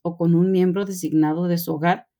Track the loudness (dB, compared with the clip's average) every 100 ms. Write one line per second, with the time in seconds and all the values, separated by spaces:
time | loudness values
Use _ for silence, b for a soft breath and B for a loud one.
0 | -10 -2 2 2 2 2 2 0 -4 -6
1 | -2 0 0 0 -2 -2 -2 -2 0 -2
2 | _